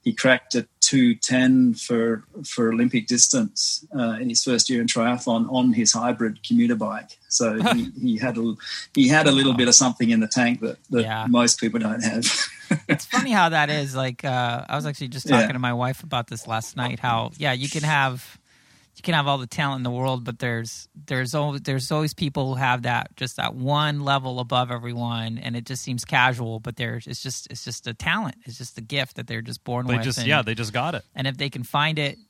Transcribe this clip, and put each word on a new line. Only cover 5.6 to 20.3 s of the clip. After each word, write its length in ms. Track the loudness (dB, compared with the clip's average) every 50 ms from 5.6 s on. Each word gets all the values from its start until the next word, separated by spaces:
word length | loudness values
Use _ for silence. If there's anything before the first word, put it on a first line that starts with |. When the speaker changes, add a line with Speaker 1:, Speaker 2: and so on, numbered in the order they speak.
| 4 4
Speaker 1:
his 220 | 4 4 2 0 0
hybrid 500 | 0 -2 -2 -2 -2 -2 -4 -4 -8 -4
commuter 300 | 0 2 2 2 2 0
bike. 420 | -2 -4 -6 -6 -8 -12 -16 -20 _ _ _
So 320 | -2 -2 0 0 0 0 0 2 2
he, 160 | 0 -2 -4 -8
Speaker 2:
<laughs> 60 | -4
Speaker 1:
he 160 | -2 -2 0
had 200 | 0 -2 -4 -2
a, 180 | -2 -2 -2 -4 -6 -10 -12 -10 -12 -12 -4 _
he 140 | 4 6
had 200 | 6 6 6 6
a 40 | 6
little 220 | 4 6 4 4 4
bit 160 | 4 6 6
of 60 | 6
something 340 | 6 6 4 2 2 2 4
in 100 | 4 4
the 80 | 2
tank 320 | 2 2 2 2 2 2 0
that, 180 | -4 -6 -6 _ _ _
that 140 | 0 0 0
Speaker 3:
Yeah. 220 | 0 -2 -2 2 4
Speaker 1:
most 280 | 4 6 6 4 4 2
people 180 | 0 -2 0 0
don't 240 | -2 -2 -2 0 -2
have. 220 | -2 0 0 0
<laughs> 240 | 0 0 0 -4 -4 -6 -16 -2 -2 -2 0 2
Speaker 3:
It's 180 | -2 -2 -2 0
funny 240 | 0 0 0 2 4
how 180 | 4 6 6 6
that 200 | 4 2 2 2
is. 260 | 0 -2 -2 -2 -2
Like, 300 | -2 -2 -2 -4 -4 -4
uh, 400 | -2 0 0 0 0 -2 -4 -6
I 80 | -4 -6
was 120 | -4 -4
actually 220 | -4 -6 -6 -8 -8
just 200 | -8 -8 0 4
Speaker 1:
Yeah. 120 | 4 4
Speaker 3:
talking 120 | 4 2 0
to 60 | -2
my 140 | -2 -2 0
wife 280 | 0 -2 -2 -4 -6
about 240 | -8 -6 -4 -4 -4
this 220 | -6 -10 -12 -8
last 280 | -6 -6 -6 -6 -6 -8
night, 220 | -6 -6 -6 -6 -4
how, 300 | -2 0 0 0 -2 -4 -6
yeah, 140 | -4 -2 -2 -2
you 160 | -2 -4 -4
can 140 | -4 -4 0
have, 560 | 2 2 2 2 0 -2 -6 -12 -18 -20 -20 _ _ _ _ _ _ _ _ _ _ _
you 80 | -8 -2
can 100 | 0 0
have 140 | 2 2
all 100 | 2 0
the 80 | -2 -4
talent 340 | -8 -4 -2 -2 -2 -2 -2
in 40 | -4
the 80 | -4
world, 320 | -2 -2 -2 -2 -2 -2 -4
but 160 | -8